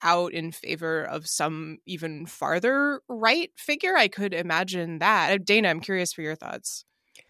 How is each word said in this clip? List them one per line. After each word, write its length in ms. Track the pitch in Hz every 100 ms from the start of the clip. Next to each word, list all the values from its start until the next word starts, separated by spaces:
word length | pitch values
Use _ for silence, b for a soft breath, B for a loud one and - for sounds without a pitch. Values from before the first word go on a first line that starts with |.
out 320 | 170 175 175
in 180 | 165 165
favor 500 | 160 - 160 160 160
of 240 | - 156 156
some 520 | - 160 156 156 160 -
even 400 | 175 160 151 165
farther 720 | - 143 170 226 277 285 277 -
right 420 | 233 226 311 330 -
figure? 400 | - 294 370 359
I 120 | 208
could 260 | - 202
imagine 640 | 170 175 160 185 180 165 160
that. 340 | 175 202 156
Uh, 60 | 196
Dana, 300 | 190 214 196
I'm 120 | 160
curious 320 | - 190 175
for 80 | -
your 140 | 156
thoughts. 500 | 156 - - - - - b b b